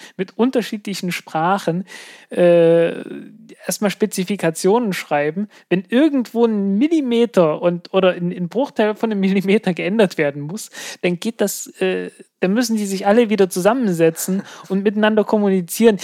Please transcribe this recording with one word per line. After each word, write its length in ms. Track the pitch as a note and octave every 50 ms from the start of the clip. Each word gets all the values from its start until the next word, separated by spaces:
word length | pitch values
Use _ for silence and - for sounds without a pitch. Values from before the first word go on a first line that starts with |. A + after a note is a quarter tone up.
| - - - -
mit 180 | F3+ - -
unterschiedlichen 720 | - A3+ C4 - B3 F#3+ - - G#3 - G#3+ F#3+ - - F3
Sprachen, 720 | E3+ - - - - D#3+ D#3+ F3+ G3 G3 - - E3 F3+ G3 - - - - - - - - -
äh, 720 | - - F3+ F3 E3+ E3+ E3 E3 E3+ E3+ E3+ E3+ - - - - - - - - - - - - - - -
erstmal 240 | - F#3 - G#3+ G3
Spezifikationen 1000 | - - A3 G3 - - F3+ - G#3 F3+ - E3 D#3+ - - F#3 G#3 A#3+ B3 G3+
schreiben. 560 | F3 - - - D#3 D3 D3 D3+ D#3 F#3+ G#3 - _ - _ -
Wenn 160 | F3+ F#3 G3 -
irgendwo 580 | A3+ B3 D#4 D#4+ C#4+ C4+ A3+ - - A3+ A#3
ein 300 | A3+ A3 G3+ G3 G3 G3 G3+
Millimeter 840 | C4+ D#4+ E4+ D#4 C#4 A#3+ A#3+ A3+ A#3 A3+ - G3 E3+ D3+ D#3 E3+
und, 300 | F3 F3 F3 E3+ - - -
oder 180 | F#3+ F#3 F#3
ein, 180 | E3+ F3 F3 F3
ein 180 | F3+ F3+ F3+ E3
Bruchteil 460 | - G#3+ C#4+ - - - A3 G#3+ G#3+
von 160 | G#3+ - A3+
einem 100 | G#3+ G3
Millimeter 520 | F#3+ F#3+ F#3+ G3+ F3 F#3+ G3 A3 - F#3 E3+
geändert 440 | F3 E3 F3 G3+ A#3 G#3 F3 - -
werden 240 | D3+ C#3+ C#3 D3
muss, 280 | C#3+ D3 F#3 A3 - - - - - - - -
dann 180 | - F3+ F3 E3+
geht 200 | - A3+ - -
das, 260 | G#3+ F#3+ - - - - - -
äh, 300 | F#3 F#3 F#3 F#3 F3+ F#3 - - - _ _ -
dann 120 | - F3+
müssen 240 | G3+ B3 B3+ A3 A3+
die 100 | G#3+ G#3
sich 200 | G3 G3 F#3+ G3
alle 240 | G3+ G#3 A#3+ A#3+ G#3
wieder 180 | G#3+ G3 G3 F3+
zusammensetzen 960 | - F#3+ F3 G3+ A#3 C4+ B3 G3 F3 E3 E3 E3 E3 - - - F#3 G3+ - - -
<laughs> 120 | - - -
und 140 | F#3+ G3
miteinander 420 | G3 G#3 G3+ G#3+ G#3 A3 A3 G#3+ G3+
kommunizieren. 720 | - - G#3+ G#3 G3 F#3+ F#3 F3 E3 - - A3 A3+ G#3 F3